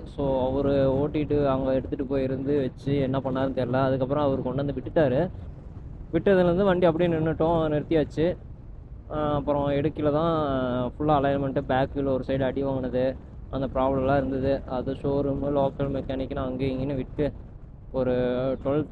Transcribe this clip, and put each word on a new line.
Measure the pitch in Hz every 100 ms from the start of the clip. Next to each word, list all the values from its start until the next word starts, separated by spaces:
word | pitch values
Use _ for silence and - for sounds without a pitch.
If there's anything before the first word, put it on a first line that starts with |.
So, | - - 139 131 127
அவரு | 135 139 139 135
ஓட்டிட்டு | 135 147 151 147 147 139
அங்க | 131 135
எடுத்துட்டு | 135 127 147
போயிருந்து | 131 139 131 131 135 147
வச்சு | 127 - - 143
என்ன | 131 135
பண்ணாருன்னு | 131 131 135 131
தெரியல. | 120
அதுக்கப்புறம் | 127 135 131 131 143
அவரு | 143 131
கொண்டு | 127 127
வந்து | 143 131
விட்டுட்டாரு. | - 170 143 127 185 - - - - - - - -
விட்டதுலேருந்து | 165 202 185 180 175
வண்டி | 202 180 180
அப்படியே | 160 180 160
நின்னுட்டோம், | 160 156 160 165 156
நிறுத்தியாச்சு. | 147 131 160 139 - 165 - - - - - - - -
ஆ, | 151 147
அப்புறம் | 147 139 143 143
எடுக்கல | 143 151 147 147
தான், | 147 165 160 147 131 127 123 123
ஃபுல்லா | - 151
அலைன்மெண்ட்டு, | 147 139 139 139 135
பேக் | 135 131 139
வீல் | 143 139
ஒரு | 131 131
சைடு | 135
அடி | 131 131
வாங்கினது, | 139 131 127 127 131 127 - - -
அந்த | 135 135
ப்ராப்ளம்லாம் | 131 131 135 131 143
இருந்தது. | 135 135 135 135 -
அது | 131 127
ஷோரூமு, | 135 143 139 143 139 139
லோக்கல் | 143 135 135 139
மெக்கானிக்னு | 135 127 135 131
அங்கேயும் | 139 131 127 139
இங்கேயும் | 131 135 135
விட்டு, | 127 - 143 - - - - - -
ஒரு | 131 127 123 123 123 135 127
ட்வெல்வ், | 135 147 139